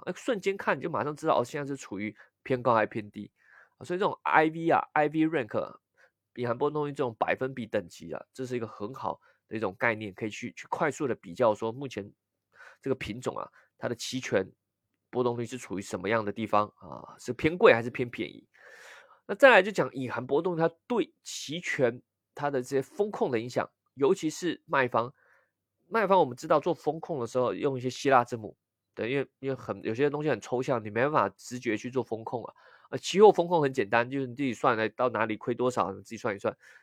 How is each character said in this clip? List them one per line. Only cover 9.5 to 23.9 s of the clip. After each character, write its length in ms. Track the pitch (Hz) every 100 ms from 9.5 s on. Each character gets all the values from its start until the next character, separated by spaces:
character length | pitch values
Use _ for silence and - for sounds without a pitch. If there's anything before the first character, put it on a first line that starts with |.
| 110
一 20 |
种 160 | 104 92
概 160 | 120 107
念， 180 | 107
可 140 | 90 113
以 20 |
去， 220 | - 120
去 140 | - -
快 220 | - 156
速 160 | - 143
的 80 | 107
比 180 | 95
较 220 | 87 120 104
说 160 | 113
目 160 | 117 139
前 240 | 104 101 - _ _ _ - - -
这 100 | 135
个 60 | 135
品 240 | - 110
种 160 | - 53
啊， 140 | - _ _ _
它 120 | 120
的 60 | 120
期 240 | - 131
权 280 | - 107 95 - _ _ _ _ _
波 140 | 127
动 140 | 123 120
率 80 | 117
是 120 | 127
处 220 | - 92
于 20 |
什 180 | 101 98
么 100 | 95
样 140 | 113
的 80 | 104
地 140 | 101 110
方 220 | 104 104 -
啊？ 380 | 90 - - -
是 140 | -
偏 240 | 120 156 180
贵 160 | 208
还 80 | 117
是 80 | 117
偏 200 | - 120
便 200 | - 92
宜？ 180 | - - _ - - - - - _ -
那 100 | 196
再 140 | 269
来 100 | 214
就 100 | 196
讲 200 | 185 135
隐 180 | 135 127
含 140 | 117 127
波 160 | 143
动， 140 | 175 165
它 140 | 165 - -
对 260 | 240 - _
期 360 | - - - 160
权 420 | - - 123 120 - _ _
它 160 | - 143
的 120 | 135
这 60 | 123
些 140 | 139
风 300 | - - 208
控 180 | - 196
的 100 | 117
影 100 | 123
响， 200 | 123 - _ _